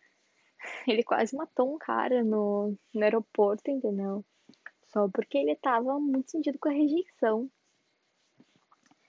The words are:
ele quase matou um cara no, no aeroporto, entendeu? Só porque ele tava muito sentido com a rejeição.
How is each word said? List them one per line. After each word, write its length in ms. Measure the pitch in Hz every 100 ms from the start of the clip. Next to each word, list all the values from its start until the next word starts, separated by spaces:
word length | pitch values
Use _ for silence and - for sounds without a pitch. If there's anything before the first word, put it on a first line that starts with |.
| _ _ _ _ _ - - - -
ele 160 | 220
quase 320 | 233 - 226 269
matou 380 | 320 - 254
um 60 | 302
cara 440 | - 226 220 247
no, 520 | 220 214 208 202 208 208 _
no 100 | 214
aeroporto, 680 | 208 220 214 - 202 208 -
entendeu? 520 | 269 233 196 196 196 - _ _ - - _ _ 214
Só 140 | 202
porque 280 | 190 208 285
ele 200 | 285 302
tava 420 | 277 233 254 277
muito 320 | 294 262 262
sentido 260 | 330 302 -
com 120 | 311
a 20 |
rejeição. 800 | 285 294 320 - - 226 220 269 _ _ _ _ _ _ _ _ _ _ _ _ _ _ _